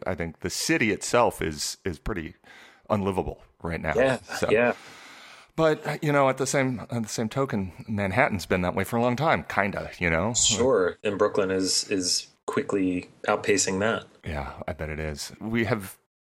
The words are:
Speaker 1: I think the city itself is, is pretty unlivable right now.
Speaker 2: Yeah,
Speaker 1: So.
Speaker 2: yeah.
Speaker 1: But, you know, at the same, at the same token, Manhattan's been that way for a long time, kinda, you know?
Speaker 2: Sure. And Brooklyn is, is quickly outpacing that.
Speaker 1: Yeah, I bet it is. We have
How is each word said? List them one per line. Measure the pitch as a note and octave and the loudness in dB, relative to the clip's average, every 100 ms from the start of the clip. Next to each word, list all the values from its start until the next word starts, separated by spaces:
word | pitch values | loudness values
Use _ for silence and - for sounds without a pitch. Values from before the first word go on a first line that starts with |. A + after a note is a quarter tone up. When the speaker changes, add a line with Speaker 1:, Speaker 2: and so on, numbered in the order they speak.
| - | -6
Speaker 1:
I | |
think | E2+ E2+ - | -4 -6 -6
the | F#2 | -6
city | - - D#3+ A#2 | -4 0 2 2
itself | F#2 - A#2+ A2+ - | 0 2 4 4 2
is, | E2+ D2+ - - | -4 -4 -6 -6
is | F#2+ E2+ | -6 -6
pretty | - G2 D#2+ - - - - - - | -6 -6 -8 -12 -20 -20 -20 -12 -2
unlivable | G#2+ G2 F#2 D2+ - - _ | 0 0 0 -2 -6 -14 _
right | E2+ E2 | -6 -4
now. | D#2+ D2+ | 0 2
Speaker 2:
Yeah, | C3+ B2 - - | 2 0 -4 -4
Speaker 1:
So. | E2+ | 2
Speaker 2:
yeah. | G#2+ A#2+ G#2 - - - - - - - - | 2 2 0 -8 -20 -20 -20 -20 -20 -8 2
Speaker 1:
But, | D#3+ D3+ D3 D3 | 2 2 -2 -2
you | D3+ | 2
know, | C#3+ C3+ | 4 4
at | C3 | 2
the | C3 | 0
same, | D3 C3 A#2+ - | 2 0 -2 -4
at | A#2 | -4
the | G#2+ | -4
same | - A2 | -4 -2
token, | - C3+ A2 F#2+ - - | 0 0 0 -4 -8 -6
Manhattan's | G#2 G2 G#2+ C#3+ F#2+ - | -2 0 2 2 0 0
been | F#2 | 0
that | F2+ | 2
way | F#2+ | 0
for | F#2+ A#2 | 0 2
a | |
long | A#2+ | 2
time, | B2 D#3 A#2+ - | 2 2 0 0
kinda, | - G2+ F2+ E2 - | -2 0 -2 -6 -2
you | F2 | 0
know? | E2 G2+ | 2 2
Speaker 2:
Sure. | A#2+ - G2+ B2+ A2+ F2+ - | 2 2 4 4 4 2 -2
And | G#2+ G2 | -2 2
Brooklyn | G2+ - F#2+ | 2 2 0
is, | F#2+ F#2 - - | 2 2 0 0
is | G2+ F2+ - - _ - | -2 0 -2 -4 _ -6
quickly | - - G2+ F#2 F2+ - - - | -4 0 0 0 -2 -6 -6 0
outpacing | G#2 - G2+ - F#2+ | 0 2 2 2 0
that. | A2 G#2+ - - | 0 -2 -6 -14
Speaker 1:
Yeah, | - D2+ C#2 - - | -8 -8 -8 -10 -10
I | |
bet | E2 D#2 | -8 -6
it | D2+ | -6
is. | D#2 D2 - - | -6 -6 -10 -10
We | G2+ A#2 G#2+ | -4 0 0
have | A2+ F#2+ - _ _ | -2 -4 -16 _ _